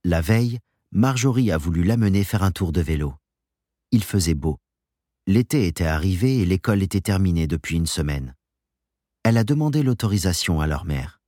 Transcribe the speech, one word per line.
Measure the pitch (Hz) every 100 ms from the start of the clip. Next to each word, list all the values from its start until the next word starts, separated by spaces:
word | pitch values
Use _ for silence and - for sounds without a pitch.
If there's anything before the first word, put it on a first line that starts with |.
La | 90 82
veille, | 80 113 120 120 _ _ _
Marjorie | 98 127 127 131 123 113
a | 80
voulu | 76 82
l'amener | 87 120 104 98
faire | 95 104
un | 95
tour | - 90
de | 80
vélo. | 78 78 73 69 _ _ _ _ _ _ _
Il | 113
faisait | - 104 85
beau. | 78 78 71 _ _ _ _ _ _ -
L'été | 104 123 147 92
était | 80
arrivé | 82 78 92 90 127 131
et | 90
l'école | 90 - 101
était | 95 98
terminée | 98 95 95 82 80
depuis | 80 - 82
une | 82
semaine. | - 73 71 65 - _ _ _ _ _ _ _ _
Elle | 113 113
a |
demandé | 107 147 151 151
l'autorisation | 131 120 107 101 92 82 - 78
à | 76
leur | 71 82
mère. | 71 67 _